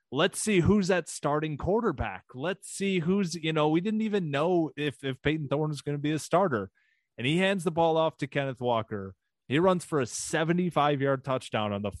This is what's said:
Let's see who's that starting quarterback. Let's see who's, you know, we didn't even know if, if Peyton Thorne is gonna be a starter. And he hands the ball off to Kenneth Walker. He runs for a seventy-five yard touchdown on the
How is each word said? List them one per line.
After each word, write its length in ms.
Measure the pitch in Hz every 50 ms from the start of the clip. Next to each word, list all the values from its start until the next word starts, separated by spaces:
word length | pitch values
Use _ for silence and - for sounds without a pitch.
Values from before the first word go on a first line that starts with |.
| _ -
Let's 320 | 123 139 175 196 - -
see 180 | - 214 208 180
who's 280 | 160 180 208 214 185 170
that 200 | 185 175 165 -
starting 480 | - - - 147 147 151 156 156 151
quarterback. 680 | - - 160 202 233 240 202 143 - 117 104 92 85 _ _ -
Let's 340 | 127 139 180 196 - - -
see 300 | - - 196 196 190 180
who's, 360 | 147 175 190 202 196 165 170
you 180 | 170 151 160 160
know, 140 | 156 151 156
we 120 | 156 175
didn't 220 | 180 220 214 220
even 280 | 220 214 208 202 175 147
know 400 | 139 139 156 180 185 170 160 135 -
if, 260 | 143 147 151 - -
if 200 | 135 135 127 -
Peyton 260 | - 143 156 160 147 127
Thorne 220 | 143 147 156 156
is 100 | 147 131
gonna 160 | - 147 147
be 140 | 143 143 151
a 80 | 156 143
starter. 520 | - - 160 175 202 175 127 104 95 - _ _ _ _ _ _ _ _ _
And 100 | - 120
he 120 | 135 156 180
hands 260 | 190 190 202 190 156
the 60 | 180
ball 260 | 151 170 165 165 160
off 220 | 160 160 156 - -
to 80 | 151
Kenneth 340 | 135 - 143 139 135 123 -
Walker. 540 | 123 123 117 113 107 - 110 101 98 95 92 _ _ _ _ _ _ -
He 100 | 123 156
runs 260 | 180 190 180 170 -
for 160 | - 160 143
a 60 | 127
seventy-five 920 | - - - - - - 156 135 156 170 180 185 170 - 151 143 147 147 131
yard 240 | 135 139 135 131 -
touchdown 480 | 147 131 - - - - 110 107 104
on 100 | 101 101
the 100 | 104 101 - -